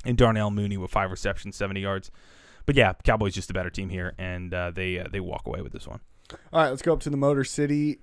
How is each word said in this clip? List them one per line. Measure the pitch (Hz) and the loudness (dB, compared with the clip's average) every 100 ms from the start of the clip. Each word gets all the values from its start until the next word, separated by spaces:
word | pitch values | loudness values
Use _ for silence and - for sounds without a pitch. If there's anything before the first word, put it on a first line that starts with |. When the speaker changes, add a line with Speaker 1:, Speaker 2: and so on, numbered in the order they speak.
Speaker 1:
And | 123 117 | -2 4
Darnell | 120 110 104 | 6 6 0
Mooney | 104 104 98 | 0 -2 -2
with | 90 | -2
five | 101 95 | -2 -2
receptions, | 92 98 98 101 - | -2 -4 -4 -6 -6
seventy | 98 98 | -4 -2
yards. | 98 98 - - - - - - - | -2 -4 -6 -18 -20 -20 -20 -8 2
But | 135 | 6
yeah, | 104 95 | 6 4
Cowboys | - 110 101 95 | 2 4 2 -2
just | - | -4
a | |
better | 95 90 | -4 -4
team | - 95 | -4 -6
here, | 92 90 - | -4 -6 -6
and, | 92 90 90 | -8 -6 -6
uh, | 90 87 | -4 -4
they, | 85 92 90 | -4 -4 -4
uh, | - | -6
they | 98 | -8
walk | 90 - - | -6 -8 -6
away | - | -8
with | - | -8
this | - - | -10 -12
one. | - - _ - - - | -14 -16 _ -20 -20 -2
Speaker 2:
All | 160 | 2
right, | 151 | 4
let's | 139 | 2
go | 165 | 2
up | 151 | 2
to | 151 | 2
the | 143 | 2
Motor | 139 139 | 4 4
City. | 131 - 147 147 151 - | 2 0 0 2 0 -2